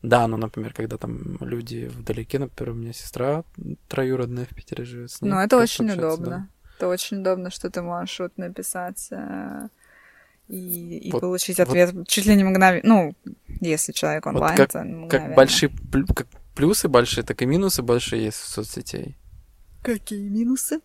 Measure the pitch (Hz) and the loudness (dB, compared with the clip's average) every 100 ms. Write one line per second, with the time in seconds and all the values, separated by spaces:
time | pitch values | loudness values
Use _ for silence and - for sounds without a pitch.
0 | 117 120 117 110 110 - 110 - 113 107 | 4 4 4 0 -4 -6 -10 -6 -8 -6
1 | 117 117 - - 127 120 117 117 120 123 | -8 -8 -8 -10 -8 -8 -8 -10 -10 -12
2 | 117 117 113 135 139 - 123 117 117 117 | -8 -8 -4 -4 -4 -8 -8 -8 -10 -12
3 | - - 127 151 - - - 147 _ - | -12 -4 -2 -2 -4 -12 -12 -12 _ -2
4 | 131 131 120 123 123 - - - 123 120 | 0 0 -2 -6 -8 -12 -10 -10 -10 -14
5 | 120 - 202 190 208 254 233 - 226 185 | -16 -6 0 0 4 6 4 2 -2 0
6 | 160 165 170 175 196 _ - - 185 180 | 0 -2 -4 -6 -10 _ -20 -4 -2 -2
7 | - 202 190 185 180 - 180 180 175 175 | -4 -4 0 -2 -4 -8 -8 -6 -6 -6
8 | 180 - 180 - 175 180 185 185 180 196 | -8 -8 -8 -8 -10 -8 -8 -6 -8 -10
9 | - 190 - - - - 214 _ _ _ | -12 -10 -10 -10 -10 -10 -14 _ _ _
10 | - _ _ _ _ 190 180 175 170 165 | -20 _ _ _ _ -12 -8 -10 -10 -10
11 | - 120 180 180 - 180 170 175 180 180 | -4 -4 -2 -2 -4 2 2 6 4 2
12 | 170 - 202 202 190 190 190 175 - 220 | 0 2 6 6 6 6 6 6 6 6
13 | 160 170 - - - - 175 156 - - | 6 -4 -16 -18 -14 -6 -2 0 -2 -2
14 | 156 151 151 135 151 165 135 - 170 165 | -2 -2 -2 0 2 6 4 4 -8 -12
15 | 165 - - 156 135 - 147 - - 135 | 0 0 4 6 6 6 2 -2 -2 0
16 | 139 - - - - - 147 214 175 127 | 2 -2 -2 -14 -16 0 2 4 6 6
17 | 120 - 117 - 127 160 190 - 120 120 | 4 0 -4 -2 2 2 2 0 2 2
18 | - 113 110 - - - 110 - 120 - | 2 -2 -2 -6 -10 -8 -8 -8 -8 -8
19 | - - - - - _ - - - 220 | -10 -14 -20 -20 -20 _ -20 -10 -6 -6
20 | - 208 202 208 233 262 - 311 | -6 -8 -4 -2 0 0 -2 -6